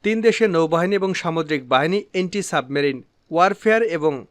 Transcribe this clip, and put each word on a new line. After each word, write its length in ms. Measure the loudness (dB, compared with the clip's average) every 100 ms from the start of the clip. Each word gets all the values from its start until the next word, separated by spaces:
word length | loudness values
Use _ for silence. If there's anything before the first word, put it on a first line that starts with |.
তিন 180 | 0 2
দেশের 280 | 2 4 2
নৌবাহিনী 460 | 2 2 2 2 0
এবং 180 | -2
সামুদ্রিক 560 | -4 -4 -4 -2 -4 0
বাহিনী 340 | 0 2 -2 -4
অ্যান্টি 300 | -4 -4 -4
সাবমেরিন 640 | -4 -4 -4 -2 -2 -4 -12 _ _
ওয়ারফেয়ার 520 | 2 2 2 0 2
এবং 420 | 0 0 -2 -2 -12